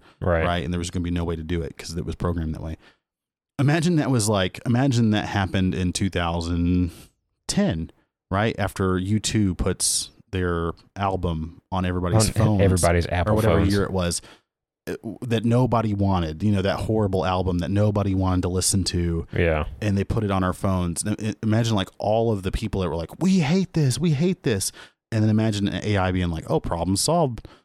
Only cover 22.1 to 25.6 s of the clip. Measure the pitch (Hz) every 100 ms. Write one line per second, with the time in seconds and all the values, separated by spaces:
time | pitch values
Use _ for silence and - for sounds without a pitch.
22.1 | 110 113 101 92 - 104 98 90 82 80
23.1 | - 185 190 139 190 180 160 135 131 170
24.1 | 139 180 175 139 98 - - - _ -
25.1 | 110 107 107 110 104